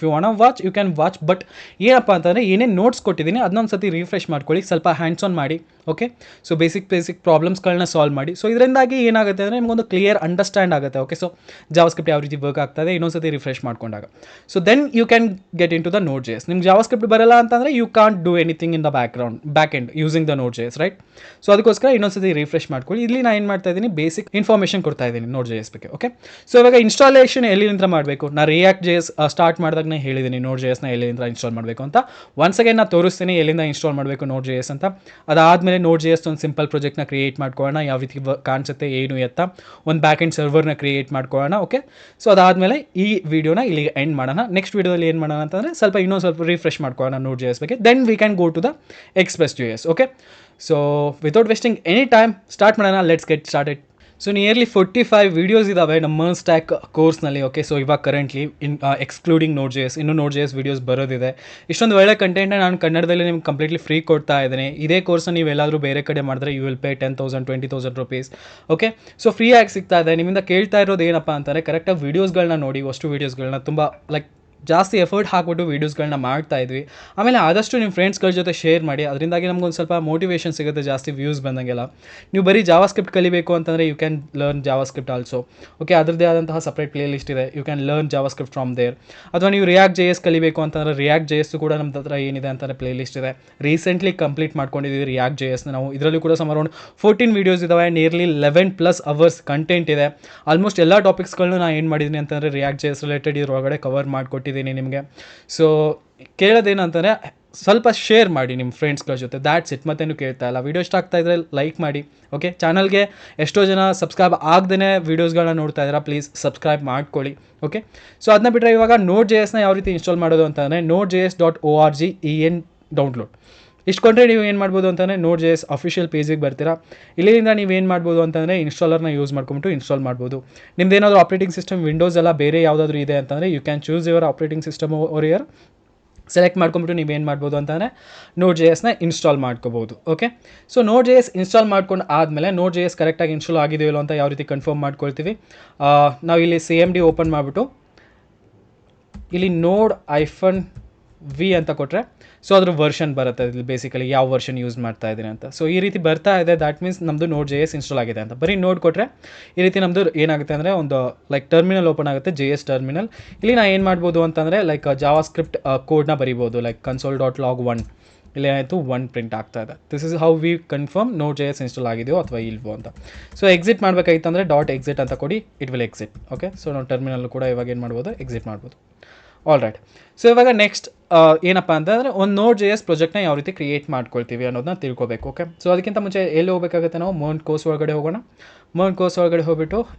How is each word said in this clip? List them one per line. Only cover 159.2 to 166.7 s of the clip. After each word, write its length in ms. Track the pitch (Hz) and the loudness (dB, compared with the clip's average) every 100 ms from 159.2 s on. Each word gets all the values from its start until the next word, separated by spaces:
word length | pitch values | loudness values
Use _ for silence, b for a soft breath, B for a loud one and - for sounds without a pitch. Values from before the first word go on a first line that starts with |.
| B B B - | B B B 0
ಈ 40 | |
ರೀತಿ 180 | 185 196 | 0 2
ನಮ್ದು 340 | 185 180 180 | 0 0 0
ಏನಾಗುತ್ತೆ 400 | 160 156 151 147 | 2 0 0 -4
ಅಂದ್ರೆ 180 | 151 165 | -4 -2
ಒಂದು 480 | 190 147 135 127 - - | -2 -2 -2 -4 -6 -6
ಲೈಕ್ 180 | 139 135 | -6 2
ಟರ್ಮಿನಲ್ 380 | 165 180 190 165 | 2 4 2 0
ಓಪನ್ 200 | 156 143 | 0 -2
ಆಗುತ್ತೆ, 240 | 139 - | -4 -4
ಜೆ 180 | 147 139 | -4 -2
ಎಸ್ 160 | 147 - | -2 -2
ಟರ್ಮಿನಲ್. 440 | 131 131 156 220 B B B | -4 -4 -6 -8 B B B
ಇಲ್ಲಿ 180 | 214 247 | 0 2
ನಾ 100 | 202 | 4
ಏನ್ 180 | 190 190 | 2 2
ಮಾಡ್ಬೋದು 380 | 180 175 165 | 0 0 0
ಅಂತಂದ್ರೆ 380 | 165 160 156 196 | 0 0 0 0
ಲೈಕ್ 260 | 175 151 147 | 0 -2 -2
JavaScript, 720 | 131 147 156 156 - 151 - 139 | 0 2 2 0 -4 -6 -4 -2
ಆ, 120 | 131 | -4
ಕೋಡ್ನ 360 | 135 156 143 | 0 0 0
ಬರಿಬೋದು, 480 | 143 131 123 120 120 | 0 -2 -2 -4 -4
like 200 | 120 | -6